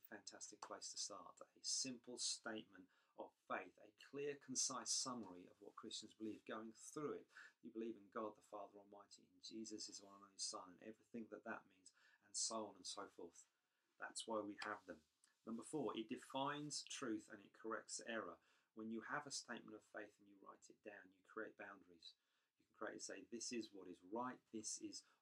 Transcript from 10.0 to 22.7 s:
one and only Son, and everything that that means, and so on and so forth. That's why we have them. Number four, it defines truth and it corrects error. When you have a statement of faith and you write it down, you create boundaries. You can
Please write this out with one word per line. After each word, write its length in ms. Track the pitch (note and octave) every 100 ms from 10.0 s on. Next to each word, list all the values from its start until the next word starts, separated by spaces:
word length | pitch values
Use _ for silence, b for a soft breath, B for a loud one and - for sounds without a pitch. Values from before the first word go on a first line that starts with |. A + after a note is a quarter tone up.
one 120 | G2
and 100 | G2
only 140 | G2+ -
Son, 400 | - G#2+ F#2 F2+
and 140 | A2
everything 320 | A2 - A#2+ A2
that 120 | G#2
that 220 | A2+ G#2+ -
means, 260 | F#2 - - B B
and 120 | - -
so 300 | - A2+ G#2
on 80 | F#2+
and 80 | F2+
so 240 | - G2 -
forth. 260 | F2 - - _ b b b b
That's 280 | - - -
why 120 | A2
we 160 | G2+ G2+
have 220 | G#2+ G2+ -
them. 160 | D#2+ - _ B B -
Number 160 | A2+
four, 340 | G#2+ D#3 A#2 A#2
it 100 | A2
defines 800 | B2+ - C3+ C#3 D3 D3 - -
truth 380 | - B2+ G#2+ A2
and 100 | G#2+
it 160 | G2+ -
corrects 420 | A2 A2 - - A2+
error. 300 | A2+ F#2+ E2+ b b b -
When 160 | A2
you 100 | A2+ G#2+
have 160 | C#3 C#3
a 60 |
statement 440 | B2 - A#2 A2+ G#2+
of 80 | -
faith 220 | A2 G#2 -
and 80 | G2+
you 80 | G2 G2+
write 240 | G2 -
it 80 | - G#2+
down, 240 | G2+ F#2
you 160 | F#2+ -
create 300 | - G#2 -
boundaries. 560 | G2+ G2+ F2 E2+ - - b b b
You 80 | b
can 140 | _